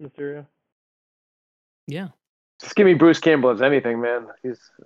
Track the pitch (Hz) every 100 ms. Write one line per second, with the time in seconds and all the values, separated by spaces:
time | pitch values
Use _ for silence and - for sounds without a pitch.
0 | 143 - 143 147 143 _ _ _ _ _
1 | _ _ _ _ _ _ _ _ - 151
2 | 185 - _ _ _ _ - - 190 160
3 | 165 160 165 147 123 107 135 139 117 117
4 | 120 120 107 - 127 113 _ _